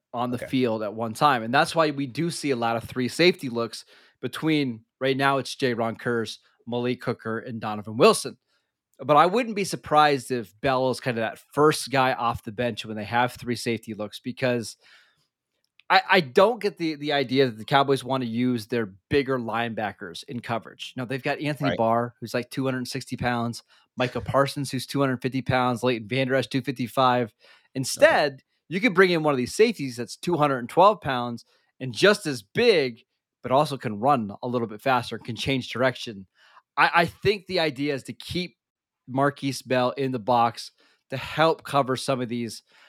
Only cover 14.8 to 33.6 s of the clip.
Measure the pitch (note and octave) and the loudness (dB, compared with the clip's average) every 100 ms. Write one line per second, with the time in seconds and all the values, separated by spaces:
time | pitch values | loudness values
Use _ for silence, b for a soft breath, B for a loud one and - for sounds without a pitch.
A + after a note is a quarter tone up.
14.8 | b b b b b _ _ _ _ _ | b b b b b _ _ _ _ _
15.8 | - F#3 - F#3+ C3 G3 G3+ A#3 G3+ - | 0 2 4 2 4 4 4 4 -6 -4
16.8 | D#3+ D3 D3 C#3+ B2+ C3+ C3 A2 G#2+ C#3 | -6 -4 -2 -2 2 2 2 0 0 2
17.8 | C3+ C3 B2 C3 A#2 A#2 B2+ A#2+ G#2+ A#2+ | 4 0 0 -4 -2 -2 0 -2 -2 -4
18.8 | G#2 F#2+ - D3 C3 B2+ A2+ A2+ A#2 A2 | -4 -8 -2 0 2 -2 -2 -4 -4 -4
19.8 | G#2 - F2+ E2+ - A#2+ - A2+ - - | -6 -8 -14 -14 -12 -10 -6 -6 -6 -16
20.8 | - C3 A#2+ C3 C#3+ C#3 D3 D3 C#3+ F2 | -14 -10 -6 -4 -4 -4 -4 -2 -2 0
21.8 | A2+ A#2 A#2+ - A#2 B2 A#2+ - C3 B2+ | 2 2 -2 -8 -6 -6 -6 -4 -4 -4
22.8 | B2 C3 - B2+ B2 A#2+ A#2 A2+ - b | -6 -8 -8 -4 -2 0 -2 -6 -14 b
23.8 | b - B2+ A#2+ G2+ C3+ C#3 D3 C3+ B2+ | b -4 -2 -2 0 2 2 0 -6 -6
24.8 | - C#3 C3+ B2 C3 C3 B2 B2+ B2 A2+ | -4 0 0 0 -2 -4 0 2 2 0
25.8 | B2+ A2+ G2+ C3 B2+ C3+ B2 C3+ C#3+ B2+ | 0 -2 -2 -2 0 0 0 -2 -4 -6
26.8 | A#2 - B2+ B2 A2+ _ b b b C3+ | -4 2 4 4 0 _ b b b -6
27.8 | C3 - D#4 A#3+ D3 C3+ _ _ - F3+ | -4 4 4 6 0 -2 _ _ -8 0
28.8 | A#3 F3 F#3+ E3 D3+ C3 A#2 - A#3 - | 2 6 6 4 2 2 0 2 2 2
29.8 | C#3 A#2 A#2 - - D#3+ D3 B2+ A#2+ E3 | -6 -8 -10 -8 -2 2 2 0 0 6
30.8 | G3 F#3+ D3 B2+ A#2+ A#2 - _ _ - | 6 6 -2 -4 -4 -8 -12 _ _ -12
31.8 | C3 G#2+ F#3 G#3 D#3 B2 - G3+ A#3+ F3 | -10 2 4 4 0 -6 -6 0 4 4
32.8 | C3 A2+ _ _ _ _ A#2+ C3 | 2 -4 _ _ _ _ 0 2